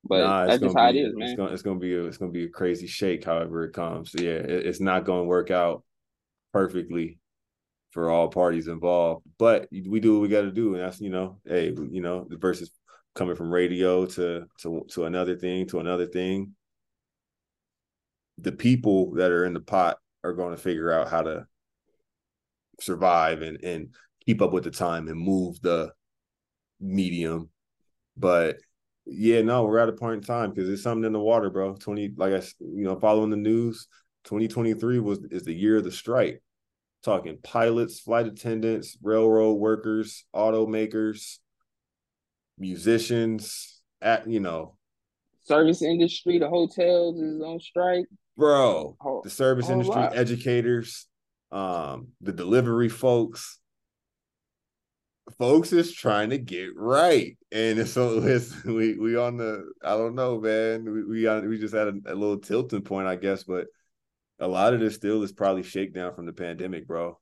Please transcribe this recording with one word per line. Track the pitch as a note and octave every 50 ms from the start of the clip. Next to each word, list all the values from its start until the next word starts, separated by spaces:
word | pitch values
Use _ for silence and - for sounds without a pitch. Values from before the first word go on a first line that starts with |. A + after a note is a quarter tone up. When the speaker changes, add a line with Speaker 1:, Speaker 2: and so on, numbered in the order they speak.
| -
Speaker 1:
But | - F#2+ F#2+
Speaker 2:
Nah, | F2+ F#2+ G2 F#2+ F2+
it's | F#2
Speaker 1:
that's | A#2+ -
just | - F#2+ -
Speaker 2:
gonna | - A#2+
Speaker 1:
how | A#2+
it | B2
Speaker 2:
be, | C#3
Speaker 1:
is, | C#3+
Speaker 2:
it's | A2 F#2+
Speaker 1:
man. | G#2+ A2+ B2 B2
Speaker 2:
gonna, | A2 G2 - -
it's | F#2+ -
gonna | G2+ F#2+ F#2
be | F2+ F2+ F2+
a, | F2 E2+
it's | E2+ F2+
gonna | - G2 F2
be | E2+ F2 E2+
a | E2+
crazy | - - F#2 F2+ F2 E2+ F2
shake, | F2 - - G#2 F#2+ F2 D#2+ -
however | E2 E2 E2 E2 E2+ E2 E2 E2
it | E2 -
comes. | F2+ E2+ E2+ E2 E2 E2 -
So, | - E2+
yeah, | F2 E2+ D#2+
it, | D#2+ - - F2+ F2+ -
it's | F2 F2+ -
not | G2 G2 F#2 F#2 F2+
gonna | F#2+ F#2 F2+ F2
work | F2 F2+ F2+ F2 -
out | F#2 F2+ F2 E2+ E2+ - _ _ _ _ _ _ _ _ _ _ _ _ _ _ -
perfectly | G2+ F#2+ F2+ F2 F2+ E2 - E2+ E2+ E2 E2 E2 _ _ _ _ _ _ _ _ _ _ _ _ _ _ _
for | _ E2+ E2 E2
all | E2+ E2+ E2+ E2
parties | - F#2 F2+ F2 E2+ E2 D#2+
involved. | E2 E2 E2 D#2+ F2 F2 F2 F2 E2 E2 E2 _ - _ _
But | A2+ A#2 A2 F#2 - -
we | - F#2+ F2+ F#2+ G#2+ A2
do | G#2 A2 G#2+
what | G#2+
we | G#2 G2+
gotta | G#2+ G#2 G2+ G2
do, | F#2+ A2 A#2 G#2+ F#2+
and | F2+ F2+
that's, | F#2 F#2 G2
you | G#2 G2
know, | F#2 F#2 F#2 F#2 F#2+ G2+ _
hey, | - F2 F2+ E2 E2+ E2+ E2 D2 B1
you | E2 F#2
know, | F2 F2 F2+ F2+ - -
the | E2+
versus | E2 F#2+ F#2 E2+ - E2+ - _ _ _ _ - _ _ _ _
coming | - F#2+ F2+ E2+
from | - E2+ E2
radio | F2 F2+ F2+ F2 F2+ F2+ F#2 F2+ F2+ F#2 F#2
to, | F2+ - F#2 F2+ E2+ E2+ E2+ E2+ _ _ -
to, | - E2 E2 D#2 - -
to | - F2+ E2
another | E2 F2 F2+ F2+ F2+ F2+
thing, | - F#2 F#2 F2+ F#2 F#2+
to | F#2 - E2+
another | D#2+ F2 F2+ F2+ F2
thing. | F2 F2 F2+ F#2 F#2 F#2+ G2 G2 G2+ - _ _ _ _ _ _ _ _ _ _ _ _ _ _ _ _ _ _ _ _ _ _ _ _ _ _ _ _ _ _ _ _ _ _ _ _
The | - - G2
people | - - - A#2+ C3 B2+ - G#2+ G2 F#2+ F#2 F2+ -
that | D#2+ F2+ F2+
are | F2 E2+ F2+
in | F2+ E2+
the | E2
pot | D#2+ - G2+ F#2+ F2+ E2+ - - _ _ _ _ -
are | F2 F2
gonna | F2+ F2+ F2 E2+
figure | E2 - F#2 E2+ D#2 E2 E2+
out | E2 D#2+ D#2 -
how | E2 E2 D#2+
to | D#2+ D#2 D#2+ - _ _ _ _ _ _ _ _ _ _ _ _ _ _ _ _ _ _ _ _ _ _ _ _ _ _ -
survive | - - F2+ D#2+ F#2 F2+ E2+ E2+ D#2+ D#2+ E2 D2+
and, | D#2+ D#2+ D2+ - -
and | F2+ E2+ D#2+ D#2 - - _ _ _ _ _ _
keep | B2 A2 G#2
up | G2+ D#2+
with | F#2 F2+ -
the | E2
time | - - F2+ E2+ E2 E2 D#2+
and | D#2+ D#2+ E2
move | E2+ G2 G2 F#2 F2+ F2 E2+ E2
the | - F2+ E2+ E2 D#2 - - _ _ _ _ _ _ _ _ _ _ _ _ _ _ _ _ _
medium. | G2 F#2+ F#2+ G2 F#2 F2+ F2 E2+ E2 E2 E2 E2 D#2+ D#2+ _ _ _ _ _ _ _ _ _ _ _ _ _
But | - - F#2 F2+ E2+ E2 D#2 - - _ _ _ _ _ _ _ _ _
yeah, | - C2+ F2 G#2+ A2+ A#2 A#2 A2
no, | A2+ B2 B2+ A2+
we're | G#2+ A2
at | A#2 A#2
a | A2+ A2
point | A2 A#2+ A2+ A2+
in | G#2 G2+
time | - A#2+ A#2+ A2+ G2 -
'cause | G2+ F#2
there's | F#2 G2+ G2+
something | G2+ A#2+ A#2 A2+ A2+
in | A2 G#2+
the | G#2+
water, | G#2 A2 A#2 A2+ G#2+ F#2+
bro. | F2+ F#2+ F#2+ G2 F#2+
Twenty, | F#2 - G#2 G#2 G#2 G#2 G2+ G2+
like | D#2 F#2 G2 G2
I |
s-, | F#2 F#2+ - - _
you | E2 - E2+ G2+ G2+
know, | F#2+ F#2+ F#2
following | A2 G#2+ G#2+ G#2+ G#2+ G#2+
the | G#2+
news, | G#2 G#2 G#2+ A2+ A2+ A#2+ A#2 A2+ - - _ _ _ _ _ _ _ _
twenty | - G2+ G#2+ A2+
twenty-three | A2 - B2 A#2 A2+ A2 G#2+ A2+ A#2+ B2 B2
was, | G#2+ G2+ G2+ F#2+ - -
is | - F#2 E2
the | E2 E2
year | E2+ G2+ G#2+ A2
of | G#2+ F#2+
the | F2+
strike. | - - - A2+ A#2+ B2+ G#2 D#2+ - - _ _ _ _ _ _ _ _ _ _ _ _ -
Talking | A#2 G#2 F2+ E2+ E2 D#2 D#2 -
pilots, | - - A#2 A#2 A#2 A2+ B2+ A#2 - - -
flight | - A2+ A#2 A#2 A#2
attendants, | A2 G2+ - - A#2+ A2+ A2 A2 A2+ A2+ - - - - _
railroad | - G2+ A2 A2 A2 A2 A2 A2 A2 A2 A2 G2+
workers, | G#2 G#2+ A2 G#2+ G#2+ A2 A2 A2 G#2+ G#2+ - - _ _ -
automakers, | F#2 G#2+ A2 A2 A2 A2 A2 A2 A2 A2 A2 A2 A2 A2 A2 G#2+ G#2+ - - - _ _ _ _ _ _ _ _ _ _ _ _ _ _ _ _ _ _ _ _ _ _ _ _
musicians, | - F#2+ F#2 F2+ F2 F2 A2 A#2 A2+ A2+ - A#2+ A#2 A2+ A2+ A2+ G#2+ G#2 - - - - - - _ _ _ _ _
at, | - A2 A2+ A2 -
you | A2 A#2 G#2+
know. | G2 F2 E2 D#2+ D2+ - _ _ _ _ _ _ _ _ _ _ _ _ _ _ _
Speaker 1:
Service | - - D3+ D#3+ D#3 F3+ E3+ E3
industry, | D#3 E3+ E3+ E3+ E3+ - - - F3 F3 E3+
the | D3 D3
hotels | E3+ F3 E3+ - - F#3+ F3 F3 F3+ F3 F3 E3+ E3+ E3+
is | D#3 D#3 D#3 D#3 D#3
on | D#3+ E3 E3+
strike. | - - _ F3 F3+ F3+ F3+ F3+ F3+ _ - _ _ _ _
Speaker 2:
Bro, | - D3 D3 C#3+ C#3 C3 A#2 F#2 D#2+ D#2 D2 - _
Speaker 1:
Whole, | - C#3 C3 G#2
Speaker 2:
the | - G#2+
service | - - C3 C3 C3 B2+ A#2+
Speaker 1:
whole | B2+ B2
Speaker 2:
industry, | B2 B2 D#3 A3 -
Speaker 1:
lot. | - - -
Speaker 2:
educators, | B2 B2 A#2+ A#2+ A#2+ - C3 B2 B2 A#2 A#2+ A#2+ A#2 A#2 A#2+ - - - _ _ _ _ _ _ _ _ _
um, | - G2 G2 F#2 F2+ E2+ D#2 C#2+ C2 B1 B1+ - _ _
the | F#2+ G2+ F2
delivery | E2+ F2 F#2 A2+ C3 B2 A#2+ A#2 A#2 A#2+ A2+
folks. | A#2 - - B2+ A#2+ A#2+ A2+ A#2 - - - - - _ _ _ _ _ _ _ _ _ _ _ _ _ _ _ _ _ _ _ _ _ _ _ _ _ _ _ _ _ _ _ _ _ _ - - _
Folks | A#2+ B2 C#3+ D#3+ E3 E3 F3
is | E3+ E3+ E3+
trying | - - - A#2+ G#2+ G#2 G#2+ A2
to | C3+
get | C#3+ B2 A#2+ F2+ F2 F#2 F#2+ -
right. | - G#2 A#2 C3 C#3+ E3+ F3+ D#3 A#2 F#2 - - _ _ _
And | - A2 A2+ A2+ A2 A2
it's, | A2+ A2+
so | - B2 B2 A#2+ A2+ A2
<laughs> | -
it's, | - B2+ A#2 A#2+ - - - -
we, | B2+ A2+ A2+ A2 A2 G#2
we | G2 A2 A2+ A#2
on | A#2+ A#2+ A#2+ A#2+
the, | A#2+ A#2 A2 G#2+ G2 F2 D2+ - _ -
I | D#2+
don't | G#2 A2 A2+ A#2 A#2+
know, | B2+ B2+ B2+ A#2+ A2
man. | A2 A2 A2 A2 A2 A2+ A2+ A2+ A2+ A2
We, | G#2+ A2 G2+
we, | G#2 A2 A2+ A2+
on, | A2 A2 A2 F#2+
we | G#2+ A2+ G#2+
just | G#2+ G#2 G#2+
had | G#2+ G#2+
a, | G#2 G2 G2 G2+
a | - E2+
little | G2 G#2 G#2 G#2 G2+
tilting | - - G2+ A#2 B2+ B2 A2+ G2+
point, | G2 - G2 F#2+ F#2+
I | F#2+ F#2
guess, | F2+ F#2 G2 G2 F#2+ -
but | F#2+ F#2 F2+ - - _ _ _ _ _ _ _ _ _ _ _ _ _ -
a | -
lot | F#2 F2+ F#2 G2 A#2 B2
of | A#2
this | A2 G#2+ G2+
still | - - G#2 G#2+ A2 G#2
is | G2
probably | - - G#2 G2 F#2+ F#2 F#2
shakedown | - - F#2+ G2 F#2 E2 F#2 F2+ F2+ F2
from | - F2
the | E2+ D#2+
pandemic, | - F2+ E2+ E2+ D#2+ F#2 F#2 F#2 E2 -
bro. | - E2+ E2 E2+ F2 E2+ _